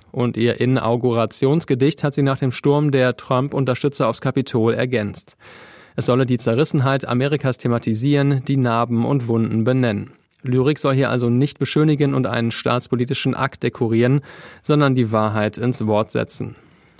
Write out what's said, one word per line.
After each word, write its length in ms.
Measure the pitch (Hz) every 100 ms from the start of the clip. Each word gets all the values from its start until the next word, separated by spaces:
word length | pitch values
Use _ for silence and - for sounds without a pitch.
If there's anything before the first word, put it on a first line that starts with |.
| _
Und 240 | 127 123 110
ihr 240 | 117 -
Inaugurationsgedicht 1400 | 123 131 113 120 123 117 113 - 135 160 - 123 139 -
hat 100 | 147
sie 100 | 147
nach 160 | 139 135
dem 120 | 135
Sturm 380 | - 143 143 147
der 280 | 135 127 -
Trump-Unterstützer 920 | - 127 143 - 131 123 143 - 117
aufs 140 | -
Kapitol 520 | 131 135 123 120 113
ergänzt. 640 | 113 127 120 101 98 - - - - - - - -
Es 120 | 127
solle 180 | 123 127
die 120 | 120
Zerrissenheit 680 | 120 113 156 151 135 135 117
Amerikas 540 | 123 139 147 135 -
thematisieren, 840 | 123 117 113 110 139 143 139 139 135
die 100 | 139
Narben 480 | 123 117 120 117 117
und 220 | 139 117
Wunden 360 | 113 110 110
benennen. 500 | 113 131 120 101 101 - _ _
Lyrik 380 | 131 127 131 143
soll 160 | 143 135
hier 160 | 120
also 180 | 123 120
nicht 300 | 123 147 -
beschönigen 560 | 135 151 156 147 143 135
und 100 | 117
einen 240 | 120 117
staatspolitischen 880 | - 123 123 - 123 123 135 135 -
Akt 260 | 131 -
dekorieren, 600 | 120 - 113 113 123 143 - - - -
sondern 320 | - 151 139 127
die 160 | 110
Wahrheit 480 | 110 107 107 107 -
ins 260 | 123 123 107
Wort 240 | 107 110
setzen. 460 | 117 110 - 110 - - - -